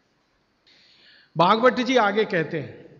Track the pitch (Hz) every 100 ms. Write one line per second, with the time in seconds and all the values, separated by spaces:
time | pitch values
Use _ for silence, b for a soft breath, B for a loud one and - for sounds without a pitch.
0 | _ _ _ _ _ _ _ b b b
1 | b b b 160 175 220 247 240 240 254
2 | 202 202 208 180 156 165 117 - - -